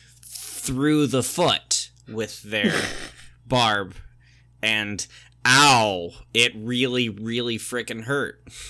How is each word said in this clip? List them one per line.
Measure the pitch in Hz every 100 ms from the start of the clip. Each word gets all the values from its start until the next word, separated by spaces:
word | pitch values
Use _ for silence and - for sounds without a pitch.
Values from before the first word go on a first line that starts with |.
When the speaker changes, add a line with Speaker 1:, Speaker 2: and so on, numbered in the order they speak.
| - -
Speaker 1:
through | - - - - - 131 147 151 147
the | 127
foot | - - 165 101 - - - _ -
with | 107 107 -
their | 104 107 101 - - - -
Speaker 2:
<laughs> | - - - 117
Speaker 1:
barb, | 123 113 104 92 - - - _ _ _ _
and | 110 110 104 101 - - - _ 127
ow, | 131 143 123 107 92 85 - -
it | 113 120 110
really, | 110 123 127 123 117
really | 98 110 117 120 113
frickin' | - 123 113 113
hurt. | 113 139 107 - - - -